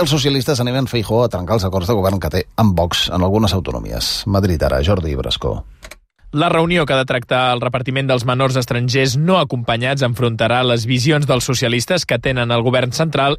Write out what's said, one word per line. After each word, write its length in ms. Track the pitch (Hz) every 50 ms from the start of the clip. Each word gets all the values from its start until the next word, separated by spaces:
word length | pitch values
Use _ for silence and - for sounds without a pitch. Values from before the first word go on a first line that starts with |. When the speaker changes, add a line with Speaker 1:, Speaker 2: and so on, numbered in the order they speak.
Speaker 1:
els 100 | 175 131
socialistes 480 | 156 147 127 143 139 135 123 123 113 110
animen 300 | 123 123 123 135 127 -
Feijóo 340 | - 117 98 - 110 120 123
a 80 | 110
trencar 240 | - 95 90 85 113
els 80 | 110 92
acords 240 | 92 90 95 85 95
de 80 | 117
govern 240 | 98 92 95 98 90
que 140 | 85 78 82
té 100 | 90 - - - -
amb 160 | 113 104 90
Vox 320 | 85 90 85 - - - -
en 140 | 85 92
algunes 320 | 92 95 101 110 113 95 82
autonomies. 720 | 92 73 - 62 58 52 50 57 58 - - - - -
Madrid 360 | 101 98 98 98 92 85 73 69
ara, 180 | 67 65 69 76
Jordi 300 | 95 101 90 80 78 69
Brascó. 480 | 65 - - - - - 60 53 53 - - - - - - - _ _ _ _ _ - -
Speaker 2:
La 160 | - 147 165 175
reunió 380 | 160 165 165 170 175 170 147
que 60 | 135
ha 40 | 139
de 120 | 135 131 131
tractar 400 | 131 123 - - 131 127 127 127
el 100 | 123 120
repartiment 460 | 123 120 123 127 120 131 131 135 139
dels 160 | 135 131 127
menors 320 | 113 131 123 127 135 131 131
estrangers 640 | 131 123 - 123 120 123 127 123 135 135 135 113 143
no 220 | 156 180 190 180
acompanyats 640 | 147 - 139 123 117 - 117 113 123 131 139 135 131
enfrontarà 540 | 120 117 - 123 117 117 107 113 113 120 123
les 220 | 127 123 120 113 110
visions 400 | 117 127 123 117 160 151 147 147
dels 160 | 127 131 120
socialistes 640 | - - 123 - 127 117 120 123 - - 185 - -
que 140 | - 131 123
tenen 300 | - 139 127 123 120 117 120
el 80 | 117
govern 300 | 113 123 123 127 123 123 117
central 400 | 156 160 160 143 139 135 143 151